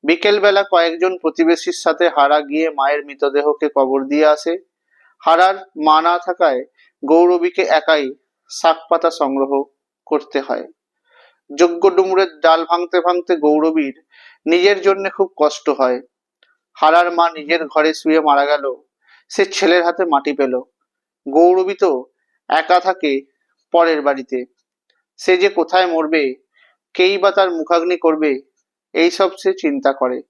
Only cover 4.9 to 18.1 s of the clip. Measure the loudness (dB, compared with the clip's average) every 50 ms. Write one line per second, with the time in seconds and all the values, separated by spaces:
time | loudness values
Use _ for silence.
4.9 | _ _ _ _ _ _ 0 0 2 4 4 2 0 -2 -10 _ _ -4 2 2
5.9 | 2 4 4 2 -2 -2 -4 -6 -2 _ 0 0 0 -2 -6 _ _ _ _ _
6.9 | _ _ 0 2 4 4 6 4 2 2 0 -2 -2 -2 -2 0 0 0 0 0
7.9 | 0 0 -2 -6 -8 _ _ _ _ _ _ _ -14 -2 0 0 0 0 -2 -4
8.9 | -2 0 0 -2 -2 -2 -4 -4 -2 -2 -2 -2 -2 -4 -4 _ _ _ _ _
9.9 | _ _ _ -2 -2 -2 -4 -4 -6 -6 -4 -4 -8 -8 -8 -14 _ _ _ _
10.9 | _ _ _ _ _ _ _ _ _ _ _ _ 0 2 2 2 2 0 0 2
11.9 | 2 2 0 0 0 0 0 -2 -6 -2 2 2 2 2 0 -2 -4 -4 -4 -2
12.9 | -2 0 0 0 -2 -2 -2 -2 -2 0 2 2 2 2 0 0 0 -2 -4 -4
13.9 | -8 _ _ _ _ _ -20 -20 _ _ _ 0 0 2 4 2 2 2 2 0
14.9 | 0 0 -4 -8 -4 -4 -4 -4 _ 0 0 0 0 -2 _ -4 -2 0 0 0
15.9 | 0 -4 -8 _ _ _ _ _ _ _ _ _ _ _ _ _ _ 0 2 4
16.9 | 4 4 2 2 0 0 0 0 -2 -6 -4 -4 -2 -2 -2 -2 0 0 2 2
17.9 | 0 -2 -2 0